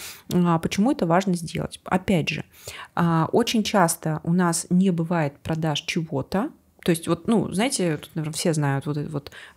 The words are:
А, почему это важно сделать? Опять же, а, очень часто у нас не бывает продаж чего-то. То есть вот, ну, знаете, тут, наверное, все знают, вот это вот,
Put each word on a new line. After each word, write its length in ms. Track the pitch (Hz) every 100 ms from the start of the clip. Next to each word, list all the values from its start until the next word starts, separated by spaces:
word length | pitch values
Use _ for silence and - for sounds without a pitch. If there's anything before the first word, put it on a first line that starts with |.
| - - -
А, 260 | 180 175 165
почему 320 | 170 - 220
это 160 | 294 170
важно 280 | 170 196
сделать? 460 | 175 165 - - -
Опять 440 | - 185 185 180 139
же, 160 | 156 - - - - -
а, 340 | - 170 165 160
очень 300 | 202 240 233
часто 580 | 208 208 165 - 160 151
у 80 | -
нас 340 | 180 175 165 -
не 200 | 180 190
бывает 440 | 170 165 175 143 -
продаж 400 | - 160 160 147
чего-то. 680 | - 175 160 139 - 190 285 - _ _
То 60 | -
есть 180 | 165 -
вот, 180 | 170 -
ну, 220 | 226 -
знаете, 440 | 175 254 269 180 151
тут, 140 | -
наверное, 200 | 165 151
все 180 | 160 185
знают, 320 | 156 143 139 147
вот 100 | 147
это 140 | 147
вот, 220 | 147 - - -